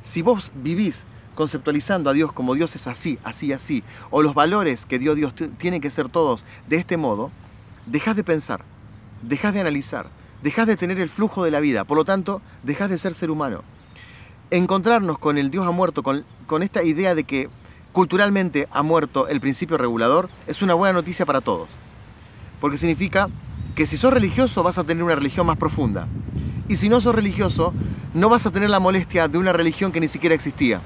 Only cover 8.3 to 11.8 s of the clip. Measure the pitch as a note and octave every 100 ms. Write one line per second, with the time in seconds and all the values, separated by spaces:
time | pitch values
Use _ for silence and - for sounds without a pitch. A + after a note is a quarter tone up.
8.3 | D#3 - G#2 - - - - - - A#2
9.3 | C#3 G#3 G3+ F3 D3 - B2 D2+ - -
10.3 | - C#3 A3 A3+ G#3 F3+ F#3+ E3+ - G#3+
11.3 | G3+ E3+ D3+ D3 A2+